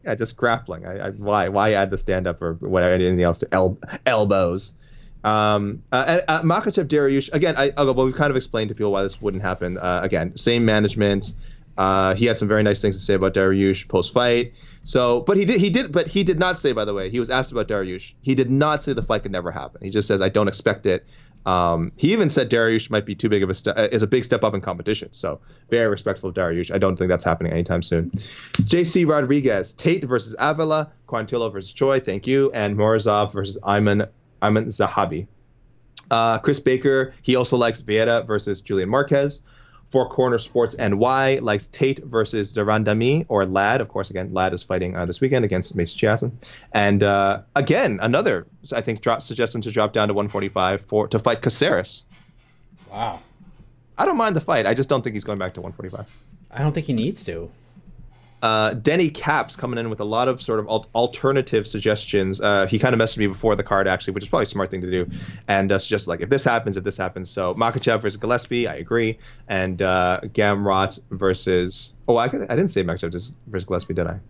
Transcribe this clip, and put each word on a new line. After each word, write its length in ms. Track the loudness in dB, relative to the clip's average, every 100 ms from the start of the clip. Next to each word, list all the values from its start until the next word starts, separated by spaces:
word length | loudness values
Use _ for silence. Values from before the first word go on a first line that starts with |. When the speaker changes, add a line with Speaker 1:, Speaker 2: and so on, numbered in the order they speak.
Speaker 1:
Yeah, 100 | -6
just 220 | -4 -4 -2
grappling. 500 | 0 0 -4 -12 -10
I, 220 | -8 -8
I, 20 |
why, 380 | -6 0 2 2
why 240 | 2 2
add 180 | 2 0
the 80 | -2
stand 280 | -2 -2 -2
up 140 | -4
or 140 | -6
whatever, 400 | -6 -2 2 4
anything 260 | 4 2 4
else 180 | 2 0
to 120 | 0
el-, 260 | 2 2 0 -10 -2 0
elbows? 680 | 2 2 2 2 -2 -8 -14 -20 -20 -20 -6
Um, 580 | 0 2 2 2 -2 -8 -2
uh, 300 | 0 2 0 0
uh, 140 | 0
Makhachev 440 | 2 2 0 -2 0
Dariush 440 | 2 4 2 0
again. 240 | 0 0 2
I, 140 | 0
uh, 220 | 2 2
well, 120 | 2
we've 100 | 0
kind 160 | 2 0
of 60 | 0
explained 320 | -2 -4 -4
to 60 |
people 180 | -2 0
why 100 | 0
this 180 | -2 -4
wouldn't 220 | -4 -4
happen. 360 | -4 -4 -4 -4
Uh, 220 | -2 -2
again, 340 | 0 -2 -2 -2
same 280 | 0 2 4
management. 680 | 4 2 2 2 0 -4 -12 -14 -18 -16 -2
Uh, 380 | 2 4 2
he 120 | 2 2
had 100 | 2
some 80 | 2
very 160 | 2
nice 180 | 4 2
things 140 | 0 -2
to 60 |
say 120 | 0
about 200 | 2 2
Dariush 540 | 2 2 4 2 0 0
post 240 | 0 2
fight. 400 | 2 2 2 0 -8 -20 -18
So, 380 | -2 0 2 2
but 140 | 2 2
he 80 | 2
did, 120 | 2
he 100 | 2
did, 200 | 2 0
but 160 | -2 0
he 160 | 0
did 160 | 0 2
not 200 | 0 0
say, 140 | -2
by 120 | 0
the 80 | -2
way, 140 | -4 -4
he 80 | -4
was 120 | -2
asked 200 | -2 -2
about 160 | -4 -2
Dariush. 460 | -4 -4 -8 -14 -10
He 140 | -2 0
did 140 | 2
not 320 | 2 2 0
say 100 | -2
the 100 | -4
fight 200 | -2 -2
could 100 | -2
never 180 | -6 -6
happen. 300 | -10 -12 -12
He 80 | -4
just 160 | -2 0
says, 140 | 2
"I 80 | 2
don't 180 | 2 0
expect 380 | 0 -2 0
it." 220 | 0 -2 -4 -20 -20 -10 -2
Um, 460 | 2 2 0 -2 0
he 160 | 0
even 180 | 2 2
said 180 | 2 2
Dariush 400 | 2 4 2 0
might 140 | -2
be 100 | -2
too 140 | -4 0
big 140 | 2
of 80 | 2
a 40 |
ste-, 140 | 0 -2
uh, 200 | 2 2
is 100 | 2
a 40 | 2
big 180 | 0
step 200 | 2 0
up 100 | 2
in 60 | -2
competition. 500 | -6 -6 -4 -4 -6
So 280 | -10 -8 -8 -14 -20 _
very 200 | 2 2
respectful 400 | 0 -4 -4 -4
of 40 |
Dariush. 360 | -2 -2 -2 -2
I 80 | 0
don't 180 | 0 2
think 120 | 0
that's 160 | 2
happening 280 | 0 -2 -2
anytime 300 | -2 0 -2
soon. 300 | 0 -2 -2 -6 -10 -18 -12 -2
J 220 | 2 2
C 200 | 2 2 2
Rodriguez, 680 | 2 2 2 2 0 -4
Tate 320 | -4 0 0
versus 300 | 0 -2 -4 -2
Avila, 520 | -2 0 0 0 -2 -12 -8
Quarantillo 420 | -6 -4 -4 -4
versus 200 | -6 -12
Choi, 280 | 0 2 2
thank 260 | 0 -4 0
you, 240 | 2 2
and 220 | 2 -2 2
Morozov 540 | 4 4 4 2 2
versus 260 | -2 -8 -6
Ayman, 460 | 0 2 4 2 0 _ _ _
Ayman 260 | 2 2 0
Zahabi. 580 | -2 0 0 -2 -2 -10 -16 _ _ _ _ _ -20 -2
Uh, 280 | 2 2 2
Chris 220 | 0 2
Baker, 520 | 2 2 4 2 0 -4
he 160 | 0 0
also 220 | 2 2
likes 240 | 2 0
Vieira 440 | -2 2 4 2 0
versus 340 | -4 -2 -6
Julian 260 | -2 -2 2
Marquez. 540 | 0 2 2 0 -4 -20 -20 -20 -20 -2
Four 180 | 0 0
Corner 300 | 0 2 2
Sports 360 | 0 0 0 0
N 220 | -2 2
Y 400 | 2 4 2 2
likes 280 | 2 -2 -4
Tate 320 | -2 0 0
versus 520 | -2 -2 0 -2 -2
Durandamy 720 | -2 2 2 2 2 2 2 2
or 180 | 0 2
Ladd. 340 | 2 2 2
Of 80 | -2
course, 220 | -6 -6
again, 220 | -6 -4
Ladd 180 | -2 0
is 80 | -2
fighting, 320 | -4 -2 -2 -4
uh, 80 |
this 160 | -4 -2
weekend 240 | 0 2
against 320 | 2 -2 -2 -4
Mason 240 | -4 0
Chiasson. 320 | 2 2 -2 -8 -20 -20 -4
And, 280 | 0 2 4
uh, 420 | 4 4 2 0 -2
again, 460 | -2 2 2 2 0
another, 460 | 0 2 2 -2 -4 -20 -8
I 60 | -6
think, 220 | -4 -4
drop, 200 | -2 -2
suggestion 380 | -4 -4 -2 -2
to 100 | -4
drop 220 | 0 0
down 160 | 2 2
to 60 |
one 140 | 0 -2
forty-five 560 | -2 -2 0 0 0 -2
for, 200 | -2 0
to 120 | 0
fight 220 | 2 0
Caceres. 600 | 0 0 2 0 -2 -10 -16 -20 -20 _ _ _ _ -20 -18
Speaker 2:
Wow. 300 | -8 -8 -8 -18 _ -20 -20 -20 _ _ -2
Speaker 1:
I 80 |
don't 120 | 0 2
mind 180 | 0
the 60 | 0
fight. 260 | 0 0 2
I 80 |
just 140 | 2 2
don't 140 | 0
think 100 | -2
he's 80 | -8
going 140 | -6 -6
back 160 | -6
to 60 | -8
one 100 | -14
forty-five. 380 | -12 -14 -14 -16 -20 -20 -20 -18
Speaker 2:
I 120 | -4
don't 100 | -2
think 140 | -2 -2
he 60 |
needs 320 | -2 -2 -4 -8
to. 260 | -10 -10 -16 -20 -20 -20 -20 -20 -20 -20 -4
Speaker 1:
Uh, 320 | 0 2 2
Denny 340 | 0 0 2 0
Caps 480 | -2 -2 0 -2 -8
coming 220 | -6 -6
in 100 | -6
with 120 | -6
a 40 |
lot 240 | -4 0 0
of 140 | -2
sort 160 | -2 -4
of 80 | 0
al-, 180 | -4 -2
alternative 720 | -2 -2 0 0 2 2 -2 -2
suggestions. 760 | -2 0 0 0 0 0 0
Uh, 240 | 2 2 2
he 120 | 2
kinda 200 | 2 2
messaged 180 | 0 0
me 100 | -2
before 300 | 0 0 0
the 60 |
card, 260 | 0 0 2
actually, 240 | 0 -2
which 120 | -8
is 40 | -2
probably 140 | -2
a 40 | -2
smart 240 | -2 -4
thing 120 | -4
to 80 | -2
do. 200 | -2 -2 -6 -14 -14 0
And, 240 | 0 2
uh, 60 | 0
suggested, 320 | 0 -2 -2
like, 100 | -6
if 80 | 0
this 160 | 2
happens, 320 | 2 0 -2 -4
if 80 |
this 140 | -6 -6
happens. 320 | -6 -6 -10
So 240 | -4 -4
Makhachev 480 | 0 -2 0 0 0
versus 160 | -2 -6
Gillespie, 500 | -4 -4 -2 -4 -4
I 60 |
agree. 420 | -6 -4 0 0 -4 -14 -20 -6
And, 320 | -4 -2 -2
uh, 400 | 0 2 2 0
Gamrot 760 | -4 0 2 2 2 2 0 -4 -14
versus, 840 | -4 -2 0 0 0 0 -4 -10 -12 -2
oh, 120 | 0
I 100 | 0
could, 140 | -4
I 120 | -4
didn't 140 | -2 0
say 160 | -2
Makhachev 480 | -2 -4 -6 -8 -12 -16 -10
versus 180 | -10
Gillespie, 300 | -4 -6 -4
did 140 | -4 -4
I? 120 | -6 -12